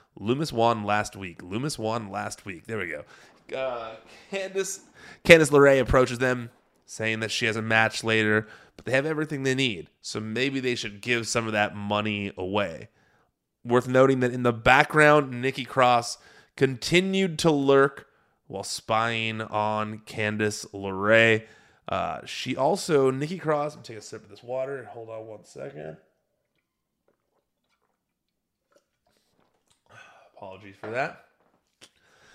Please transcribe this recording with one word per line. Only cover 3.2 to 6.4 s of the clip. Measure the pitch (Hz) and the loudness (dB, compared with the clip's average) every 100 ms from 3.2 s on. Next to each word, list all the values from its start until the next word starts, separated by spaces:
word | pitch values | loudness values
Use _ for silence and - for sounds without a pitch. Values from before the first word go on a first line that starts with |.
| - _ - 131 | -20 _ -12 -8
Uh, | 131 120 110 110 - - - | -6 -8 -12 -16 -20 -20 -10
Candice, | 196 190 190 190 - - - - - - | -8 -6 -6 -6 -8 -16 -20 -20 -4 6
Candice | 165 143 | 8 8
LeRae | 143 139 135 | 6 6 6
approaches | 123 135 127 120 | 4 2 2 0
them, | 127 123 | -2 -2